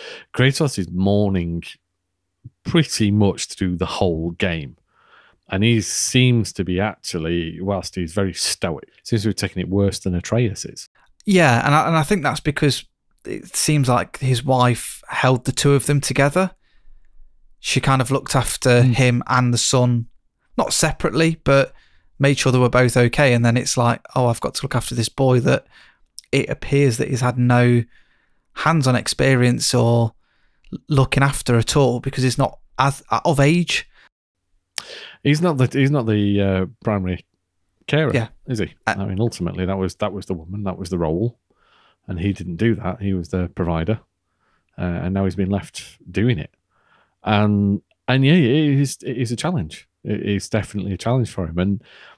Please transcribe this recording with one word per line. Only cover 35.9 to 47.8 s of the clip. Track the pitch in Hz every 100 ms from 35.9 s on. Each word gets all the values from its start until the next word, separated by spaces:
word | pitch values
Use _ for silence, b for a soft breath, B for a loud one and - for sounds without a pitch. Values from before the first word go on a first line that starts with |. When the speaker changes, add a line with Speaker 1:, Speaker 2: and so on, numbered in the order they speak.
Speaker 1:
not | 147 110
the, | 104 101 101
uh, | 98 92 95 -
primary | 113 104 90 90 _ _ _ _ _ _ -
carer, | 147 147
Speaker 2:
Yeah. | 120 110 - -
Speaker 1:
is | 113
he? | 87 - -
Speaker 2:
Uh, | 101
Speaker 1:
I | 98
mean, | 95
ultimately, | 117 - 85 90 92
that | 98
was, | 92 -
that | 107
was | 95 -
the |
woman, | 87 82 101
that | 98 90
was | 85
the | 90
role, | 80 85 120 - _ b b b b b -
and | 92
he | 101
didn't | 95 90 85
do | 117 98
that. | 92 -
He | 98
was | 92 85
the | 92 87 -
provider, | 85 82 82 110 _ _ _ _ _ _ _ -
uh, |
and | 90 87 87
now | 95
he's | 95 87
been | 95
left | 98 - - - - -
doing | 95 120 90
it. | - _ _ _ _ _ _ _
And, | 101 104 104 104 101 101